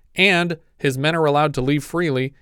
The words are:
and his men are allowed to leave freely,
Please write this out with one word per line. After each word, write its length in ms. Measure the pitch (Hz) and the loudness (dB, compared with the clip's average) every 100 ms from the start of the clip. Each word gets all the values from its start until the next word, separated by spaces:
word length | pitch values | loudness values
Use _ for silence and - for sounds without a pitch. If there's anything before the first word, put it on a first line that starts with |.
| _ - | _ 0
and 420 | 190 175 175 165 _ _ | 2 2 0 -6 _ _
his 200 | 143 131 | -4 0
men 180 | 151 170 | 0 0
are 100 | 151 | 2
allowed 280 | 147 151 | 2 0
to 80 | 139 | -2
leave 220 | 127 147 | -2 -2
freely, 500 | - 170 170 131 131 - | -4 -4 -2 -2 -4 -8